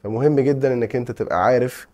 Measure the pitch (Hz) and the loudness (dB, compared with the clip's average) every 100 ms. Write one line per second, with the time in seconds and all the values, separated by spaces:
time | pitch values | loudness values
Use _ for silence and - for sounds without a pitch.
0 | 101 113 143 139 135 139 135 123 113 127 | -6 0 2 2 2 0 0 0 -2 -4
1 | 123 113 113 87 104 127 123 - - | -6 -6 -2 0 2 2 0 -6 -20